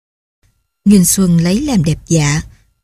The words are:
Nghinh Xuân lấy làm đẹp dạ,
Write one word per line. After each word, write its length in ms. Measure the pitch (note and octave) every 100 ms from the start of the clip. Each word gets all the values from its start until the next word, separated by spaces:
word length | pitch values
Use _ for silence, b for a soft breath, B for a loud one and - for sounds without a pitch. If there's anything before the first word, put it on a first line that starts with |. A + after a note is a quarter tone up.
| _ _ _ _ _ _ _ _
Nghinh 200 | G3+ G3+
Xuân 340 | F3 - F#3+ E3+
lấy 220 | E3+ G3+
làm 240 | D4+ A3+
đẹp 140 | C#3+ D3+ -
dạ, 360 | E3 D3 D3+ - b b _